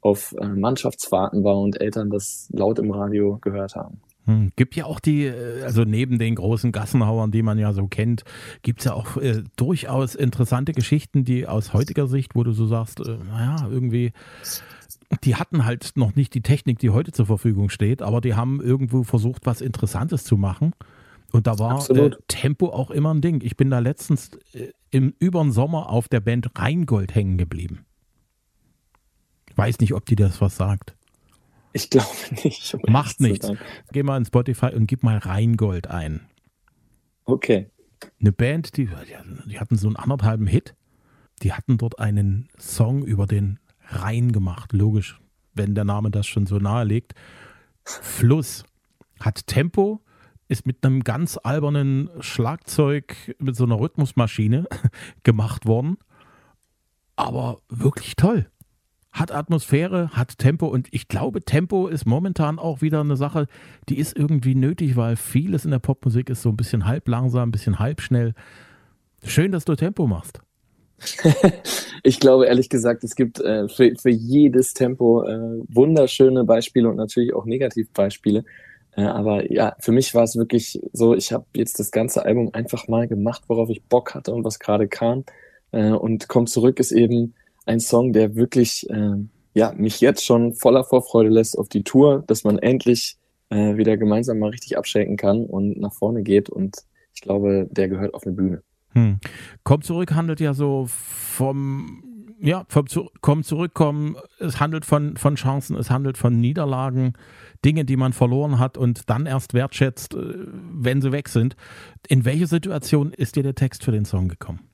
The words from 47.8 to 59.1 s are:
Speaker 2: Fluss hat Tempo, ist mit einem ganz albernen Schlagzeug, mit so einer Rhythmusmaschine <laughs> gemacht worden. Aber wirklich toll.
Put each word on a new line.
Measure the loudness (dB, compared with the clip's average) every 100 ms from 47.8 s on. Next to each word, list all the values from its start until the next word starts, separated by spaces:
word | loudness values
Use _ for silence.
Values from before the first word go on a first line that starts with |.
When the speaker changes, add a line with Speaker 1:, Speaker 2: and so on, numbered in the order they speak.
Speaker 2:
Fluss | -18 -16 -12 0 4 4 0 -10 -18 _ _ _ _ _
hat | -6 -6 -4
Tempo, | -2 0 2 0 0 _ _ _ _ _
ist | -6 -4
mit | -2
einem | 2 2
ganz | 0 -4 -4 -6
albernen | -4 -2 0 0 0 0 -2 -8
Schlagzeug, | -12 -4 -2 -4 -6 0 2 2 -6 -18 -16 -8
mit | -6 0
so | 0
einer | 2
Rhythmusmaschine | -2 -2 -2 0 -2 0 0 0 -2 -2 -2 -2
<laughs> | -20 -2
gemacht | 2 2 0 -2 0
worden. | 0 0 -6 _ _ _ _ _ _ _ _ _ _ _ -6
Aber | -4 -4 -6 -8 _
wirklich | 0 0 0 -10 2
toll. | 2 2 -2 _ _ _ _ _ _